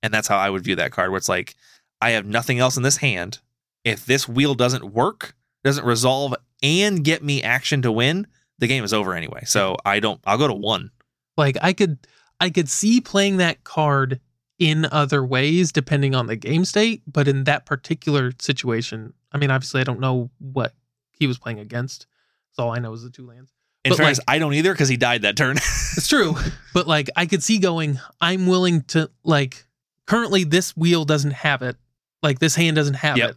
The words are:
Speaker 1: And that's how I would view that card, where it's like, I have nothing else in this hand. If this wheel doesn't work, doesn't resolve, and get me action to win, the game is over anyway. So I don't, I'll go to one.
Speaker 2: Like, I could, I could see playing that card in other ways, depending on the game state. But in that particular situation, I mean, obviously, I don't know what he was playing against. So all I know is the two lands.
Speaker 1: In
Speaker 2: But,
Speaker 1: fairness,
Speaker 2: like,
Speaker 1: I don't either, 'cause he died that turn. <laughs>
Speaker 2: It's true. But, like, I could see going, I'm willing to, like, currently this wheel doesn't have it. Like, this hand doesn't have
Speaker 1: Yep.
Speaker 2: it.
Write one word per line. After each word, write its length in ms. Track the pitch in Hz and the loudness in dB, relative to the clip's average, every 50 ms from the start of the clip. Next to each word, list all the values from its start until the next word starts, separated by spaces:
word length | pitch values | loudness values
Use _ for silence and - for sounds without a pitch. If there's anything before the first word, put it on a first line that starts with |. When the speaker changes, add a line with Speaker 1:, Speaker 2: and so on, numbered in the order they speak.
| - | -6
Speaker 1:
And 100 | 110 104 | -4 -4
that's 140 | 107 107 - | -4 -2 0
how 100 | 107 98 | 0 0
I 120 | 95 101 | 0 0
would 120 | 98 95 87 | -2 -2 -2
view 100 | - 95 | -2 -2
that 160 | 87 85 65 | -2 -2 -4
card, 180 | - - 90 92 | -2 -2 -2 -2
where 80 | 95 95 | -2 -4
it's 120 | - - | -2 -2
like, 260 | 95 90 98 - - _ _ _ _ _ _ _ _ _ | -4 -4 -4 -8 -16 _ _ _ _ _ _ _ _ _
I 80 | 110 117 | -2 0
have 140 | 117 110 98 | 0 0 -2
nothing 340 | 104 104 117 123 - 131 120 | -2 -4 -4 -2 0 0 0
else 160 | 127 127 127 | 2 0 0
in 80 | 131 120 | 0 0
this 140 | 135 139 - | 0 0 0
hand. 420 | - 139 107 90 85 92 - - _ _ _ _ _ _ _ _ _ | 0 -2 -2 -2 -6 -10 -12 -16 _ _ _ _ _ _ _ _ _
If 200 | 120 107 98 - | -6 -6 -6 -2
this 220 | - 127 135 - - | -2 0 0 0 -2
wheel 280 | 117 123 139 147 139 | 0 0 2 2 2
doesn't 360 | 117 123 123 127 127 - 98 95 | 0 0 0 0 -4 -6 -6 -2
work, 420 | 113 127 185 226 _ - - - _ _ _ _ _ _ | -2 -2 -2 -2 _ -16 -18 -18 _ _ _ _ _ _
doesn't 220 | 135 139 143 - | 0 0 0 0
resolve, 500 | 120 117 113 120 127 131 135 143 139 127 - _ _ _ _ | 0 0 2 2 2 2 2 -2 -4 -4 -8 _ _ _ _
and 400 | - 139 156 180 202 208 202 175 | 0 2 2 2 2 2 0 0
get 220 | 143 147 160 160 - | 0 0 0 0 -2
me 180 | 143 143 135 | -4 -4 -2
action 400 | - 104 120 135 - - - 139 127 | -2 -2 -2 -2 -2 -2 -2 0 0
to 100 | 123 110 | 0 2
win, 340 | 110 117 135 160 185 208 - _ _ _ _ _ _ | 2 2 0 0 -2 -4 -8 _ _ _ _ _ _
the 80 | - 117 | -2 0
game 160 | 131 139 110 | 0 -2 -2
is 80 | 98 | -2
over 220 | 110 107 101 92 90 | -2 -2 -2 -2 -4
anyway. 300 | 85 82 76 - - - | -6 -8 -10 -12 -14 -6
So 320 | - - 107 98 95 92 - - | -2 0 0 0 0 -2 -2 -2
I 160 | 101 101 107 | 0 0 0
don't, 180 | 104 110 98 - _ | 0 -2 -4 -4 _
I'll 120 | 95 101 117 | -2 0 2
go 120 | 147 143 | 2 0
to 40 | 110 | 0
one. 380 | 98 104 104 113 - - - _ _ _ _ _ _ _ _ _ - | -2 -4 -4 -4 -4 -6 -10 _ _ _ _ _ _ _ _ _ 0
Speaker 2:
Like, 180 | 151 139 131 120 | 0 2 0 0
I 100 | - 175 | 0 -2
could, 260 | 190 - 208 180 151 131 _ _ _ _ _ _ _ _ | 2 2 0 0 0 -4 _ _ _ _ _ _ _ _
I 80 | 175 180 | -4 -2
could 180 | 165 180 170 135 | 0 0 -2 0
see 300 | - - - 214 226 254 | -2 -2 2 4 2 2
playing 380 | 247 - - 196 196 202 196 185 | 2 0 0 0 2 2 2 2
that 260 | 180 170 - _ _ | 0 0 0 _ _
card 560 | - - - 156 147 143 139 135 131 127 127 _ _ _ _ _ _ _ _ | -8 -4 0 0 2 2 2 0 0 -4 -6 _ _ _ _ _ _ _ _
in 260 | 175 156 156 156 160 147 | 2 2 4 2 0 0
other 320 | - 151 143 135 147 143 131 | 0 0 0 2 2 0 0
ways, 460 | 127 131 127 135 147 160 180 185 156 | 0 0 0 2 2 2 2 2 2
depending 420 | - 160 131 - 156 143 139 135 135 | 0 -2 0 0 0 2 2 2 0
on 140 | 127 120 110 | 0 -2 -2
the 80 | 113 | -4
game 300 | 110 - 107 143 160 185 | -6 -4 -2 0 0 0
state. 380 | - - 208 214 233 226 - _ - | 0 2 2 2 2 0 -4 _ -6
But 220 | 139 156 143 135 | -2 0 2 2
in 160 | 139 135 135 | 2 0 0
that 200 | 139 143 143 - | 0 -2 -2 -2
particular 680 | - 147 131 _ - 165 - - - 147 143 127 127 123 _ | -6 -6 -6 _ -6 -8 -4 -2 0 0 2 0 0 -4 _
situation, 760 | - - 139 - - 123 117 113 117 - - 110 110 113 - _ _ _ | -4 -4 -4 -2 0 -2 -2 -2 -2 -6 -8 -12 -14 -16 -20 _ _ _
I 60 | - 143 | -4 -2
mean, 120 | 143 139 | 0 2
obviously, 300 | 135 131 135 - - 135 | 0 0 -2 -2 -2 -2
I 60 | 127 | -2
don't 160 | 131 127 104 | -2 -2 -2
know 280 | 131 131 127 127 120 127 _ _ | -2 -2 0 -2 -2 -6 _ _
what 340 | - 135 131 135 120 117 _ _ _ _ _ _ _ _ _ _ | -18 -8 -6 -4 -4 -4 _ _ _ _ _ _ _ _ _ _
he 80 | 151 | 0
was 120 | 135 123 123 | 0 0 -4
playing 220 | _ 117 117 107 | _ -10 -10 -10
against. 460 | 104 107 120 120 123 131 - - - _ _ _ _ _ _ _ _ _ | -12 -8 -6 -6 -6 -6 -10 -16 -20 _ _ _ _ _ _ _ _ _
So 120 | _ - 123 | _ -6 -4
all 120 | 117 113 | -4 -2
I 40 | 120 | -4
know 120 | 120 113 110 | -6 -6 -10
is 100 | 113 117 | -12 -16
the 60 | 123 | -18
two 140 | 123 - 131 | -20 -20 -20
lands. 280 | 120 117 123 131 _ _ _ _ _ _ _ _ | -20 -20 -20 -20 _ _ _ _ _ _ _ _
Speaker 1:
In 60 | 131 | 2
Speaker 2:
But, 60 | 139 - | 4 4
Speaker 1:
fairness, 180 | 156 151 143 127 | 4 4 2 2
Speaker 2:
like, 60 | - - 127 | 0 0 2
Speaker 1:
I 40 | 156 | 2
don't 140 | 160 151 139 | 2 2 2
either, 200 | 147 156 185 190 | 2 2 2 2
'cause 140 | 151 151 131 | 2 2 0
he 80 | 131 120 | 2 2
died 240 | 127 120 120 117 | 2 2 2 2
that 160 | 101 104 104 - | 2 0 2 2
turn. 180 | 151 127 139 170 | 0 0 0 0
<laughs> 380 | - - - - - - - | -2 -2 -2 -2 -4 -4 -4
Speaker 2:
It's 120 | - - - | -4 0 2
true. 260 | - 285 208 160 151 - 143 160 - - - - - | 2 4 4 2 2 -2 -2 -4 -6 -8 -16 -2 -2
But, 120 | 180 175 | 0 2
like, 240 | - 160 151 143 - - | 2 0 0 0 -2 -2
I 120 | - 175 165 | -2 0 0
could 160 | - 175 - | 0 -2 0
see 160 | - 226 214 | 0 0 2
going, 380 | 185 185 170 165 160 151 143 127 - - - _ | 2 0 0 0 -2 -2 -4 -4 -6 -14 -6 _
I'm 260 | - 170 185 190 185 180 | 0 0 0 2 2 2
willing 340 | 185 185 180 180 175 160 131 - | 4 4 4 2 2 0 0 0
to, 200 | - 165 156 - _ _ _ | -2 -2 -2 -2 _ _ _
like, 400 | 165 160 143 139 127 - - _ _ _ _ _ _ _ _ _ | 2 2 2 2 -2 -6 -14 _ _ _ _ _ _ _ _ _
currently 380 | - - 226 233 - 196 190 185 | 0 0 0 2 2 2 0 2
this 320 | 151 151 180 180 - - | 4 2 2 2 0 -4
wheel 300 | - 160 170 170 165 156 | 0 2 2 4 2 2
doesn't 260 | 143 151 147 139 147 | 2 0 2 2 -2
have 300 | 139 - - 156 143 131 | -4 -2 0 -2 0 0
it. 160 | 131 123 123 _ _ _ _ _ _ _ _ _ - | -2 -6 -8 _ _ _ _ _ _ _ _ _ -2
Like, 160 | 151 139 127 | -2 0 2
this 160 | - 160 - | 2 0 2
hand 220 | 165 170 165 156 151 | 4 2 4 4 2
doesn't 160 | 151 143 139 | 2 2 0
have 220 | 131 - 151 143 127 | 0 0 0 2 2
Speaker 1:
Yep. 120 | 113 120 | 2 0
Speaker 2:
it. 40 | - | -2